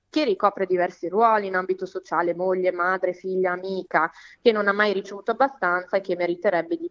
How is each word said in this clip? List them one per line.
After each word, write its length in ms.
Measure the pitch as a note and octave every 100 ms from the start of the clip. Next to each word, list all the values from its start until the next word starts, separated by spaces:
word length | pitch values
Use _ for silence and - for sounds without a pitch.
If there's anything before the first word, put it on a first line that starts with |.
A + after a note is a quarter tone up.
| _
che 140 | D#4
ricopre 420 | C4+ F#3+ G3+ G3 F3+
diversi 420 | F3+ F3+ - E3+
ruoli 380 | G3 A#3 G#3+ G3
in 100 | F#3
ambito 300 | F#3 F#3+ F#3
sociale, 480 | F#3 - E3 F3
moglie, 380 | E3+ F#3 F#3 F3+
madre, 420 | F3 F3+ F#3 F3+
figlia, 380 | F3+ F#3+ F#3 F#3
amica, 600 | F3+ F#3+ F#3+ F3+ E3 D#3+ - - -
che 100 | A#3+
non 160 | G#3+ G3+
ha 40 |
mai 200 | G3+ G#3+
ricevuto 380 | G3 G3 G3+ A#3
abbastanza 680 | A3+ C#4 C#4 F3+ F3+ F3+ G3
e 40 |
che 140 | F#3+ F3
meriterebbe 640 | F3 F3 G#3 E3+ E3+ E3
di 120 | F4